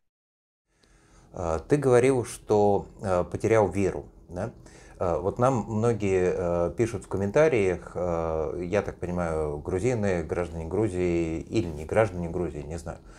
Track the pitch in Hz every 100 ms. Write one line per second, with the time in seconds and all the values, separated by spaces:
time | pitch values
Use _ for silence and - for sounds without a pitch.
0 | _ _ _ _ _ _ _ _ _ _
1 | _ - - - 85 80 - 147 135 123
2 | 131 127 123 - - 107 101 98 - -
3 | 101 90 85 - 107 110 98 95 92 73
4 | - - - 87 117 - - - - -
5 | 92 78 92 107 127 123 101 107 120 110
6 | 101 95 90 - 87 87 85 - 113 95
7 | - 98 101 147 156 120 95 87 - 82
8 | 87 85 80 80 76 85 87 101 95 -
9 | 85 87 85 80 76 73 78 90 120 117
10 | 101 87 80 87 85 82 80 98 107 90
11 | 90 85 80 80 - 85 85 76 80 95
12 | 110 87 85 87 82 76 71 82 - -
13 | -